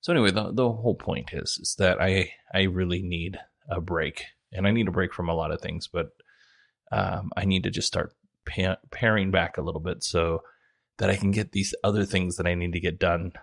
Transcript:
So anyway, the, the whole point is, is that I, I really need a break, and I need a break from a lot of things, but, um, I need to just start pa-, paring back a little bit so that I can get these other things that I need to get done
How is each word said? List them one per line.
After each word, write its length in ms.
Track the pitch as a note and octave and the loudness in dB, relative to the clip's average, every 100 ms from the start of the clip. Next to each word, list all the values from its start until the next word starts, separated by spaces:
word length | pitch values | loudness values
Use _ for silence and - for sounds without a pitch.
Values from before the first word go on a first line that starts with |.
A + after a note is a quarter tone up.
So 100 | - | 2
anyway, 200 | F3 G#2+ | 4 4
the, 200 | F#2+ G#2 | 4 0
the 200 | A2 B2 | 2 2
whole 240 | A2 A#2 - | 2 0 0
point 380 | - - - | -2 -4 -4
is, 260 | - - - | -8 -6 -6
is 140 | - - | -6 2
that 240 | F#2+ F#2 | 2 4
I, 300 | F#2+ F#2+ F2+ - _ | 4 2 0 -6 _
I 120 | F#2+ | 2
really 400 | F#2+ F#2 F#2 F2 | 2 2 0 0
need 340 | F2 F2 E2+ F2+ - _ - | -2 -4 -4 -8 -16 _ -6
a 100 | F2+ | -4
break, 460 | E2 E2 D2+ - - _ _ | -2 -2 -2 -4 -14 _ _
and 160 | F#2 G2 | 0 2
I 40 | |
need 180 | A2+ G#2 | 4 2
a 20 | |
break 220 | E2+ F2+ | 0 -2
from 160 | - E2+ | -2 -2
a 40 | |
lot 180 | E2 D#2+ | -2 -2
of 100 | D#2 | -4
things, 260 | - D#2+ - | -6 -8 -6
but, 220 | F2 D#2 _ _ _ _ _ _ _ _ | -4 -6 _ _ _ _ _ _ _ _
um, 400 | - F#2+ F#2 F#2+ - | -2 -2 -2 -4 -2
I 80 | F#2+ | 2
need 180 | F#2 | 2
to 80 | F#2 | 0
just 160 | E2+ - | -2 -4
start 260 | - E2 _ _ _ - | -2 -4 _ _ _ -10
pa-, 300 | - F#2 F#2 _ | -2 0 -2 _
paring 400 | - A#2 G#2+ F#2+ | 0 2 4 4
back 260 | F#2 E2+ - | 2 2 -2
a 40 | |
little 180 | D#2 D#2 | -4 -4
bit 240 | E2 E2+ | -6 -6
so 400 | - F2+ E2 E2 - _ _ _ _ _ | -2 2 2 0 -4 _ _ _ _ _
that 120 | G2 | 0
I 60 | G2 | 2
can 160 | G2 | 2
get 220 | G2+ G2+ | 2 0
these 200 | G2+ G2 - | -2 -2 0
other 220 | G2 G#2 | 0 2
things 320 | F#2+ F#2+ F2+ F2 | 2 2 0 0
that 100 | F2 | 0
I 100 | F2 | 0
need 180 | F2 | 0
to 60 | F2 | -2
get 180 | F2 E2 | -2 0
done 320 | F2+ E2+ E2+ - | 2 2 -2 -8